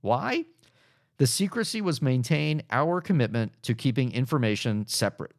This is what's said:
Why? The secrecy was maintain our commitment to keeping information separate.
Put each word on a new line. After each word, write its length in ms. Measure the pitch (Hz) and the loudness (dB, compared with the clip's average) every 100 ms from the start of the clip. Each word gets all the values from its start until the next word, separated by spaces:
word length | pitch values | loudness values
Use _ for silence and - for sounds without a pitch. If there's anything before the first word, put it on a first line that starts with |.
Why? 440 | 98 120 233 262 311 _ _ _ _ _ _ _ | 0 0 0 -4 -4 _ _ _ _ _ _ _
The 100 | 131 | 2
secrecy 540 | - 196 233 220 220 | 2 -2 -2 -4 -2
was 200 | 196 135 | -2 0
maintain 640 | 139 127 120 151 151 151 - | 0 0 2 0 0 -2 -2
our 300 | 120 156 180 | -2 0 -2
commitment 540 | - 175 113 113 110 _ | 2 2 2 0 -2 _
to 100 | - | -4
keeping 380 | 113 135 123 127 | 0 0 0 -2
information 760 | 120 127 147 113 104 123 104 104 | -2 -2 0 2 0 0 -2 -2
separate. 440 | - 104 - - | -2 -2 -2 -14